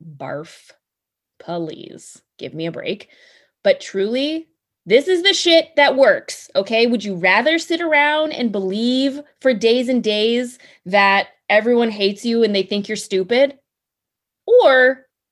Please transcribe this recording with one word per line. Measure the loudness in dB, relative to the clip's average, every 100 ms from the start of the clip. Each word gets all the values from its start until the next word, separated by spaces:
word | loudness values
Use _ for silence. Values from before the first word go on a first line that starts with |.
"Barf, | -20 -16 -12 -12 -14 -20 _ _ _ _ _ _ _ _
please | -10 -8 -8 -12 -16 -20 -20 -20 _ -16
give | -14
me | -8 -8
a |
break." | -8 -8 -8 -12 _ _ _ _ _
But | 0 0
truly, | -2 -4 -2 -2 -4 -6 -10 _ _ _ 0
this | 2 2
is | 0
the | 0
shit | 0 4 2 2 2
that | 2 4
works, | 2 2 -4 -16 -8 -6
okay? | -2 0 0
Would | -2
you | -4 -2
rather | 0 2 2 -2
sit | -2 -4
around | 0 0 2 0 -4
and | -4 -4
believe | -4 -6 -4 -2 0 -2 -4 -14 _
for | -2
days | 0 2 2 0
and | -2
days | 0 0 0 -2 -4 -12 -20 _ -2
that | 2 4 2 -2 _ 0
everyone | 0 2 2 0
hates | 0 -2 -2 -2
you | 0
and | 0
they | 0
think | -2 -6 -6
you're | -10
stupid? | -4 -4 0 0 0 -2 _ _ _ _ _ _ _ _ 2
Or | 6 6 6 4 0 _ _ _